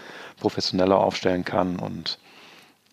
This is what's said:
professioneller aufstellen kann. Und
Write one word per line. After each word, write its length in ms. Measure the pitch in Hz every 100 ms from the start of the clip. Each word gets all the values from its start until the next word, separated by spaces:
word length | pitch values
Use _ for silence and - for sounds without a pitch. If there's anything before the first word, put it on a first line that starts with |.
| - - - -
professioneller 580 | 107 - - 92 92 98
aufstellen 480 | 101 - 95 90 90
kann. 320 | 98 92 90
Und 400 | 104 90 80 - - - - - - _ _